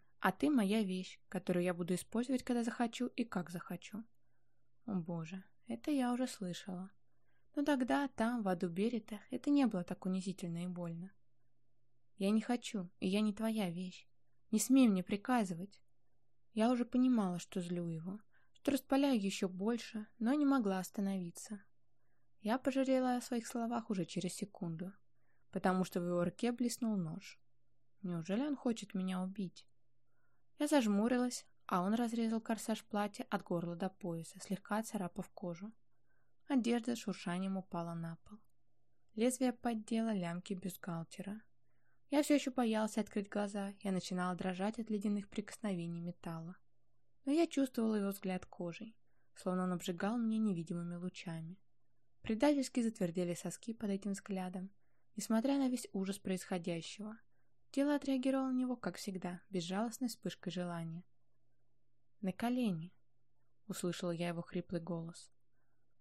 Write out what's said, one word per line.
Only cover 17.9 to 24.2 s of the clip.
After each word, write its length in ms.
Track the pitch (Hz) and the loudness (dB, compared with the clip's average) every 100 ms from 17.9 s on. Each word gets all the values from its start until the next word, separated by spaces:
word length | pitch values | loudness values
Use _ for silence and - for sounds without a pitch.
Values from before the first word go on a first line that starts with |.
| 165 170 208 - _ - | -4 -6 -10 -12 _ -20
что 200 | - - | -4 0
распаляю 500 | 269 - 269 285 254 | 0 2 4 4 4
ещё 260 | 196 196 190 | 2 0 -2
больше, 600 | 185 202 233 - 220 214 - | 0 -2 -2 -4 -10 -10 -2
но 140 | 226 | 0
не 120 | 294 277 | 4 4
могла 340 | 269 202 190 | 4 4 0
остановиться. 840 | 185 - 196 196 175 - - 208 - - - - - - - - | -2 -2 -2 -2 -4 -10 -12 -14 -14 -20 -20 -20 -20 -20 -20 -8
Я 160 | 208 254 | -2 0
пожалела 580 | 277 269 262 262 254 247 | 2 2 4 4 4 0
о 60 | |
своих 260 | 247 240 226 | -2 -4 -4
словах 420 | 240 233 240 226 | -4 -2 -2 -2
уже 160 | 190 165 | -2 -2
через 280 | - | -2